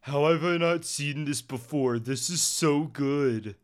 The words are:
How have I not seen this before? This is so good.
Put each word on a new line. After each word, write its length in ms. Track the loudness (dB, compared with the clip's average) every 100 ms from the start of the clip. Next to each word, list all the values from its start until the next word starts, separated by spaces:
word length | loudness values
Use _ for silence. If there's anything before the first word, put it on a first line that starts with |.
| -4
How 200 | 2 4
have 120 | 4
I 140 | 2 2
not 260 | 2 0
seen 420 | -2 -6 -4 -4 -4
this 180 | -4
before? 560 | -4 -10 -4 0 2 0
This 280 | -2 -4 -2
is 140 | -2
so 440 | -2 2 2 2 0
good. 720 | -2 0 2 2 0 -4 -14